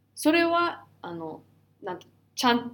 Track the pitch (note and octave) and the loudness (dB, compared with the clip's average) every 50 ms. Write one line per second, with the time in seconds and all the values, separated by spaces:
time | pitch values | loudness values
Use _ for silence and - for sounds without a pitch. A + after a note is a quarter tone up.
0 | _ _ _ - - D4+ D#4+ E4+ E4+ E4 E4 E4+ F4 E4+ - - - - _ _ | _ _ _ -2 2 2 4 4 4 2 2 2 0 0 -2 -6 -12 -20 _ _
1 | - F3 E3+ E3+ D#3+ D#3+ D#3+ - - _ _ _ _ _ _ _ - F#3+ F3+ F3 | -14 -12 -10 -10 -10 -12 -12 -14 -18 _ _ _ _ _ _ _ -10 -10 -10 -10
2 | - - _ _ _ _ _ - - B3 A#3 A#3+ A#3+ A#3+ | -12 -18 _ _ _ _ _ 0 2 4 4 4 2 -4